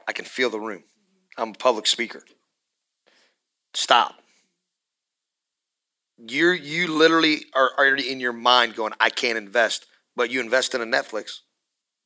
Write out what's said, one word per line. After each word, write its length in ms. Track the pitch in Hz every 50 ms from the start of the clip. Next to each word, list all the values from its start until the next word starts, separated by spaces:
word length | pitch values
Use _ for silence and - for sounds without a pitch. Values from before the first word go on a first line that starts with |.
| -
I 60 | -
can 140 | 110 - -
feel 240 | - - - 131 120
the 100 | 107 107
room. 240 | 107 110 104 87 _ _ _ _ _ _ _ _ _ _ - -
I'm 140 | 120 110
a 20 | 101
public 340 | - - 139 120 107 104 -
speaker. 340 | - - 117 104 - - - _ _ _ _ _ _ _ _ _ _ _ _ _ _ _ _ _ _ _ _ _ _ _ _ _ _ _ _ _ -
Stop. 460 | - - - 127 120 104 - - _ _ _ _ _ _ _ _ _ _ _ _ _ _ _ _ _ _ _ _ _ _ _ _ _ _ _ _ _ _ _ _ _ _ _ _ _ _ _ _ _
You're, 360 | 117 113 120 143 165 175 180
you 340 | 175 143 143 151 170 180 165
literally 580 | 156 151 156 165 165 165 160 160 151 143 - _ -
are 180 | 135 135 127 - -
already 340 | 143 135 135 139 131 120
in 80 | 135 131
your 140 | 127 123 117
mind 420 | 117 117 123 123 123 120 113 107
going, 160 | 110 110 107 107 -
"I 100 | 113 113
can't 280 | - - - 123 113 113
invest," 480 | 104 98 101 120 113 104 - - - _ _ _ _ _ - -
but 120 | 123 117
you 120 | 123 131
invest 340 | 120 113 113 131 123 - -
in 60 | 127
a 40 | 117
Netflix. 540 | 113 123 139 135 - - 107 95 - - - _ _ _ _ _ _ _ _ _ _ _ _ _